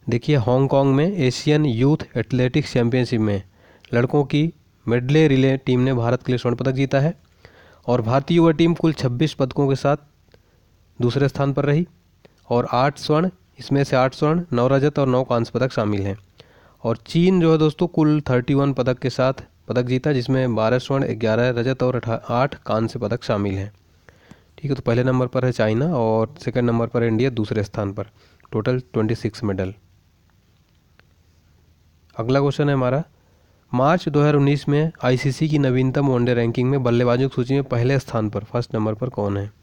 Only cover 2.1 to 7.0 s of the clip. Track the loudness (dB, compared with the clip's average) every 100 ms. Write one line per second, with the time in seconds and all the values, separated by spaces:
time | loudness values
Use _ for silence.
2.1 | -6 -4 0 0 0 -2 0 0 0 0
3.1 | 0 0 -2 -6 _ -20 _ -4 -2 2
4.1 | 0 0 0 0 -4 _ _ -2 -2 2
5.1 | 4 4 4 2 2 0 0 2 0 0
6.1 | -2 -2 -2 -2 -2 -2 -2 0 0